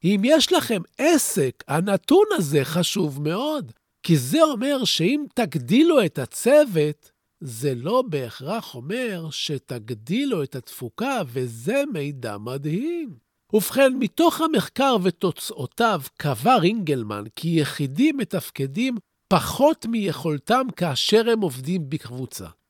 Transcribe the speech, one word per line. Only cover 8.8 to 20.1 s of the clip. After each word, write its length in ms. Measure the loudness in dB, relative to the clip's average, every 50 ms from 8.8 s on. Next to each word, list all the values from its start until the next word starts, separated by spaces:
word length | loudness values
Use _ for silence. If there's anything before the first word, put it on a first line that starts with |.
| -10 -8 -6 -6 -6 -6 -6 -8 -10 -10
שתגדילו 1120 | -8 -8 -6 -6 -6 -6 _ _ -10 -10 -8 -8 -10 -10 -6 -4 -2 -2 0 -2 -2 -2
את 140 | -4 -6 -8
התפוקה, 680 | -14 -14 -14 -14 -12 -12 -12 _ -6 -4 -2 -2 -4 -4
וזה 560 | -6 -4 -4 -4 -4 -6 -8 -6 -2 -2 -2 -2 -2
מידע 460 | -4 -6 -6 -6 -8 -6 -8 -8 -8 -8
מדהים. 920 | -8 -8 -8 -6 -4 -4 -4 -2 -4 -4 -6 -6 -8 -10 -12 -18 _ _ _ _ _ _
ובכן, 400 | 0 0 0 2 2 4 4 4 4 2
מתוך 420 | -2 -4 _ 2 2 2 4 2
המחקר 560 | 0 2 2 0 0 -2 _ 0 2 2 2 2
ותוצאותיו 960 | 2 0 -2 _ -2 -2 -2 -4 -10 -12 -8 -8 -8 -8 _ 0 2 2 2 0 -4 -10 _
קבע 400 | _ -2 -2 -2 0 4 4 4
רינגלמן 680 | 6 4 2 2 0 -2 -2 -2 -2 -2 -4 -6 -8 -8 -10 _
כי 240 | -6 -4 0 2 2
יחידים 560 | 2 0 -2 -4 -4 -4 0 2 2 2 2
מתפקדים 800 | 0 -4 -4 -4 -6 -6 -6 _ -6 -6 -6 -4 -4 -2 -2 -2 -6 _ _ _ _ _ _
פחות 580 | 0 0 2 -2 0 2 4 2 2 _ -4
מיכולתם 800 | -4 -4 -2 -2 -2